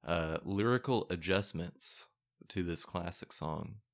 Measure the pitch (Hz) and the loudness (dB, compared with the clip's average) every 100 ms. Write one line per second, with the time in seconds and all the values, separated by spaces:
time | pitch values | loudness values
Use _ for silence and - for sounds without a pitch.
0 | - 82 80 80 - 98 113 123 139 120 | 2 0 2 -2 -2 2 4 4 4 0
1 | - 90 82 95 101 85 82 - - - | 2 -4 4 4 2 -4 -6 -4 -4 -4
2 | - _ _ _ - 98 87 85 - 90 | -6 _ _ _ -6 -2 0 -2 -2 -4
3 | 87 - - - 80 78 80 104 _ | -4 -6 -6 -4 -4 -4 -6 -12 _